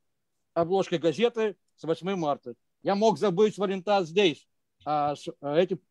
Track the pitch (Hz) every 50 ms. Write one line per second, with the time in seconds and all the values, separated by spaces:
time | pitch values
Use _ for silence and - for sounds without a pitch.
0 | _ _ _ _ _ _ _ _ _ _ - 165 170 165 190 196 185 - 180 160
1 | 139 165 143 147 226 240 233 226 220 214 175 _ _ _ _ _ - 151 165 -
2 | 160 190 202 180 160 143 139 - - 123 120 _ _ _ _ _ - 165 196 202
3 | 220 226 190 135 185 202 175 180 214 214 - 165 208 190 196 190 170 208 202 196
4 | 180 151 165 202 208 170 143 - _ _ _ _ _ _ _ _ - 143 151 147
5 | 147 147 143 - - 165 - _ 143 143 147 165 190 180 190 156 _ _